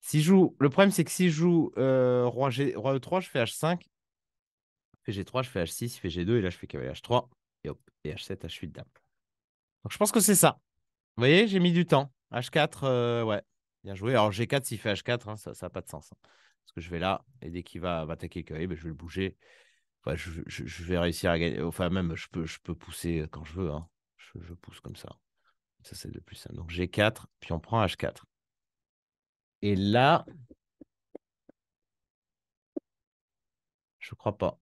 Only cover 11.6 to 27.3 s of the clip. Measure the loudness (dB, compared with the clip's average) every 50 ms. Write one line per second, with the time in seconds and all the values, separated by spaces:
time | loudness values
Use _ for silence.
11.6 | 4 6 6 4 4 6 4 4 2 0 _ _ _ _ -6 -6 -6 -2 0 2
12.6 | 2 2 0 -4 -2 0 2 2 2 2 0 0 0 0 -2 -2 -4 _ _ _
13.6 | _ _ _ _ _ -14 -12 -6 -4 2 4 4 4 4 2 0 -2 0 -2 -2
14.6 | -2 -4 -10 -6 -4 -4 -4 -2 -2 -4 -4 -4 -4 -10 -14 -12 -12 -14 -14 -12
15.6 | -12 -10 -10 -10 -12 -12 -16 -16 -16 -18 -20 _ _ _ _ _ _ _ _ _
16.6 | _ _ _ -14 -12 -8 -6 -2 -2 -2 -2 -2 -6 _ _ -16 -16 -10 -10 -10
17.6 | -12 -10 -12 -8 -4 -4 -2 -2 -4 -6 -8 -10 -10 -10 -10 -10 -10 -10 -8 -8
18.6 | -6 -6 -8 -8 -8 -12 -12 -10 -12 -10 -6 -4 -4 -4 -4 _ _ _ -20 _
19.6 | _ _ _ _ _ _ _ _ _ -6 -6 -6 -6 -10 -10 -10 -12 -12 -12 -12
20.6 | -12 -12 -10 -12 -6 -4 -2 0 0 0 -2 0 0 0 2 2 0 -2 -2 -2
21.6 | -4 -6 -4 -2 -2 -2 -2 -2 -2 -4 -6 -8 -12 -10 -8 -8 -8 -8 -10 -14
22.6 | _ -12 -12 -12 -12 -18 -16 -8 -6 -4 -4 -4 -4 -6 -10 -14 -16 -12 -8 -6
23.6 | -6 -4 -4 -6 -10 -12 _ _ _ _ _ _ -20 -20 _ -18 -16 -16 -18 -18
24.6 | -18 -20 -20 -20 _ -18 -18 -16 -18 -20 -20 _ _ _ _ _ _ _ _ _
25.6 | _ _ _ _ _ -20 -18 -14 -14 -12 -14 -14 -16 _ -20 -18 -16 -14 -12 -12
26.6 | -12 -10 -4 -4 -4 -2 2 4 4 4 4 0 -16 -20